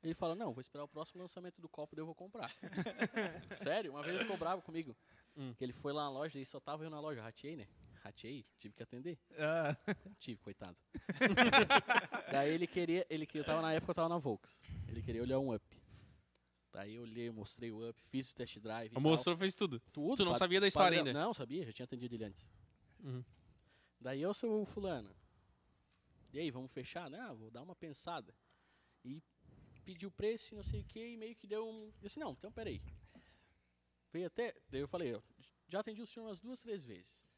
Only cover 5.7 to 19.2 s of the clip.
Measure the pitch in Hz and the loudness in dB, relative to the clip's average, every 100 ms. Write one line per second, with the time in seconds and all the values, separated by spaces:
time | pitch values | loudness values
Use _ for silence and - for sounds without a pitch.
5.7 | 120 147 147 147 135 156 139 131 143 - | -4 -2 0 0 -2 -4 -4 -8 -10 -8
6.7 | 151 160 151 151 135 113 - 143 160 104 | -6 -6 -6 -6 -6 -8 -10 -10 -10 -12
7.7 | - - - - - - 139 107 _ 104 | -16 -20 -16 -16 -12 -10 -10 -12 _ -16
8.7 | - 113 123 151 165 _ - 151 165 151 | -12 -12 -8 -8 -10 _ -2 2 4 2
9.7 | 143 - 208 190 208 - 113 - 101 98 | 0 -2 -4 -4 -12 -10 -8 -10 -10 -12
10.7 | 87 _ - - - 247 202 240 269 240 | -14 _ -12 -6 4 4 8 10 10 10
11.7 | 277 - 247 - 240 - 139 143 160 175 | 8 8 4 4 -6 2 4 4 4 2
12.7 | 185 170 175 180 160 156 156 147 156 160 | 2 4 2 2 -2 -2 -4 2 2 4
13.7 | 160 - 175 165 170 139 107 - - - | 2 2 2 4 4 2 -2 -4 -20 -10
14.7 | - - 87 98 113 123 131 139 110 _ | -8 -6 -4 -2 -2 2 2 4 0 _
15.7 | - - - - - _ _ _ _ _ | -20 -20 -20 -20 -20 _ _ _ _ _
16.7 | - 101 110 117 110 117 110 98 - 117 | -10 -10 -8 -8 -4 -4 -4 -8 -6 -6
17.7 | 110 117 - - 131 131 - 123 - 110 | -6 -6 -8 -4 -4 -4 -6 -8 -6 -4
18.7 | 110 113 123 151 160 | -4 -2 4 6 8